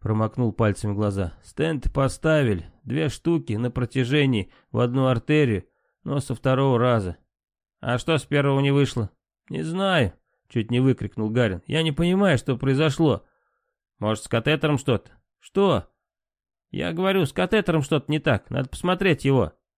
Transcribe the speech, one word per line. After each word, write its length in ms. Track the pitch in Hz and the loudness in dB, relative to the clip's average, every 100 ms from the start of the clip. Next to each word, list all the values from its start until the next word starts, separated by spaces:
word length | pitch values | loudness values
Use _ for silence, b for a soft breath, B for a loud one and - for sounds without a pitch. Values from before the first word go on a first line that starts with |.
промокнул 520 | 101 107 110 - 117 | -4 -2 -2 -2 -2
пальцами 400 | - 107 95 104 | 0 0 0 -4
глаза. 420 | 101 104 98 87 - | -2 -2 -2 -6 -8
"Стенты 480 | - - 160 147 - | -12 -4 -4 -2 -2
поставили, 800 | 143 135 - 160 156 123 92 78 - | 0 -2 0 0 2 2 -2 -6 -16
две 260 | - 147 151 | -6 -2 -2
штуки 460 | - 170 165 - | -2 -2 -2 -2
на 160 | 107 120 | -4 -4
протяжении 800 | 127 120 131 123 147 139 113 92 b b | -4 -4 -2 0 2 2 0 -4 b b
в 100 | 117 | -2
одну 260 | 120 131 131 | 0 2 2
артерию, 580 | 120 - 151 131 98 - _ _ _ | 0 2 2 2 0 -4 _ _ _
но 180 | - 139 | -6 -6
со 140 | - | -4
второго 440 | 120 131 127 139 117 | -4 0 2 2 2
раза". 380 | 123 113 92 85 _ _ _ _ _ - | 2 2 -2 -8 _ _ _ _ _ -10
"А 180 | - 123 | -4 -4
что 180 | - 151 | 0 -2
с 80 | |
первого 360 | - 147 143 139 | 0 0 2 2
не 100 | 139 | 2
вышло?" 400 | 139 135 120 104 _ _ _ - | 2 2 0 -6 _ _ _ -12
"Не 140 | 156 | -8
знаю", 500 | 160 180 196 175 98 - _ _ _ | -6 -2 0 2 0 -4 _ _ _
чуть 220 | 120 110 | -6 -2
не 100 | 123 | 2
выкрикнул 500 | 131 120 107 - 107 | 2 0 -4 -6 -2
Гарин. 320 | 117 113 87 - | 0 0 -2 -4
"Я 160 | 151 | -2
не 100 | 160 | -2
понимаю, 460 | 147 175 190 202 131 | 0 0 2 2 2
что 180 | - 123 | -2 -4
произошло". 680 | 135 135 156 139 156 98 _ _ _ _ _ _ _ - | 0 0 0 2 2 0 _ _ _ _ _ _ _ -6
"Может, 260 | 104 107 | -4 -4
с 40 | - | -2
катетером 500 | 117 143 151 156 139 | -2 0 0 0 0
что-то?" 320 | - 110 - _ _ _ | 0 -2 -4 _ _ _
"Что?" 500 | - 196 196 117 - _ _ _ _ _ _ _ _ | -6 0 2 2 -2 _ _ _ _ _ _ _ _
"Я 180 | - 175 | -6 -4
говорю, 320 | 165 190 190 | -2 0 0
с 80 | 143 | 0
катетером 500 | - 180 220 185 160 | -2 0 0 2 0
что-то 280 | 135 151 - | 0 -2 0
не 80 | 151 | -2
так, 320 | 156 107 - | 0 0 -2
надо 180 | 123 131 | -6 -6
посмотреть 560 | - 180 185 190 143 | -4 -2 0 2 2
его". 280 | 135 135 82 - _ | 2 2 0 -6 _